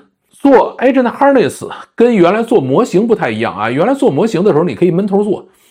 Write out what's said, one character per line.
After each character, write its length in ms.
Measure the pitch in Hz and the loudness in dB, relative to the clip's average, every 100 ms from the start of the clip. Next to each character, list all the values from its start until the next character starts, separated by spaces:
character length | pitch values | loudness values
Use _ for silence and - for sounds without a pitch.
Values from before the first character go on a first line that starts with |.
| _ _ _ | _ _ _
做 480 | _ 277 233 - - | _ 2 4 2 0
Agent 340 | 254 262 240 | 0 0 -2
Harness 580 | - 277 269 139 - - - - - | 0 2 2 0 -4 -14 -14 -18 0
跟 200 | 233 226 | 2 4
原 180 | 165 | 2
来 100 | 214 | 2
做 180 | 226 214 | 0 0
模 220 | 131 147 | 2 0
型 220 | 247 175 226 | 0 -2 0
不 80 | |
太 160 | 202 143 | -2 -2
一 100 | 110 | -4
样 140 | 113 87 | -4 -4
啊， 120 | 110 | -4
原 160 | 131 202 | -2 -2
来 60 | |
做 160 | 277 247 | 0 0
模 160 | 139 220 | 0 -2
型 160 | 160 | 0
的 100 | 202 | 0
时 60 | 147 | 2
候 60 | |
你 100 | 175 | -2
可 120 | 113 180 | 0 0
以 60 | |
闷 140 | 165 208 | 0 -2
头 160 | 196 | -2
做， 240 | 208 175 - _ _ | -2 -6 -8 _ _